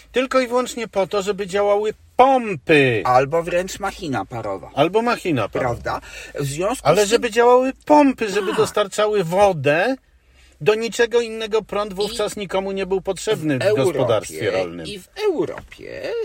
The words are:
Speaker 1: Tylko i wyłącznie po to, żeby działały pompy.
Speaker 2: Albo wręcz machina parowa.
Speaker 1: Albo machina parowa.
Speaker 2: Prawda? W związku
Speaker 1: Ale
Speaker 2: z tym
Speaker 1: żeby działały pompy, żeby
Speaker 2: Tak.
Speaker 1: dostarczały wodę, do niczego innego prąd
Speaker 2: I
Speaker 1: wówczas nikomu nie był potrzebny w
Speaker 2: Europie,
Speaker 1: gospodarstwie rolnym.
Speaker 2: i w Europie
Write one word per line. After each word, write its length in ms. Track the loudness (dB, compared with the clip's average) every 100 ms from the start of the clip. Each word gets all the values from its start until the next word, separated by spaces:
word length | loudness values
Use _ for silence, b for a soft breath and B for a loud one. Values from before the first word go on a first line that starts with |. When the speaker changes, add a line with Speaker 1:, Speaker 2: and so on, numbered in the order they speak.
| B
Speaker 1:
Tylko 300 | -2 0 0
i 60 | 0
wyłącznie 400 | 0 -2 -6 -6
po 200 | -2 -2
to, 140 | -2
żeby 260 | -2 -4 -4
działały 460 | 0 2 2 0 -6 _ 4
pompy. 840 | 6 4 0 -4 2 4 4 2 4
Speaker 2:
Albo 380 | 4 4 0
wręcz 360 | 0 -2 -4 -6
machina 460 | -8 -6 -6 -6 -6
parowa. 460 | -8 -8 -8 -6 0
Speaker 1:
Albo 260 | 2 2
machina 480 | 0 0 -2 -2 -2
parowa. 240 | -2 -4 -4
Speaker 2:
Prawda? 260 | -6 -8 -10 B B B
W 100 | -6
związku 420 | -4 -4 -2 2
Speaker 1:
Ale 80 | 2
Speaker 2:
z 20 | 4
tym 40 |
Speaker 1:
żeby 220 | 2 0
działały 420 | 2 6 6 4 -2 4
pompy, 440 | 6 6 2 -2
żeby 180 | -2 0
Speaker 2:
Tak. 100 | 0
Speaker 1:
dostarczały 640 | 0 0 -2 0 0 0
wodę, 720 | 0 4 4 4 0 2 0 -2 _ b b b b b
do 140 | 0 0
niczego 460 | 0 -2 0 0
innego 400 | -2 -6 -4 -4
prąd 300 | -2 -4 -4
Speaker 2:
I 40 | -4
Speaker 1:
wówczas 400 | -6 -4 -6 -6
nikomu 360 | -6 -4 -4
nie 140 | -4 -4
był 160 | -4
potrzebny 580 | -4 -6 -4 -2 -2 0
w 20 |
Speaker 2:
Europie, 220 | 0 2
Speaker 1:
gospodarstwie 680 | 2 0 0 0 -2 -6 -4
rolnym. 340 | -2 -4 -8 -12
Speaker 2:
i 120 | -14
w 80 | -14 -4 -2
Europie 800 | -2 -4 -6 -16 -18 -16 -10 -8 -8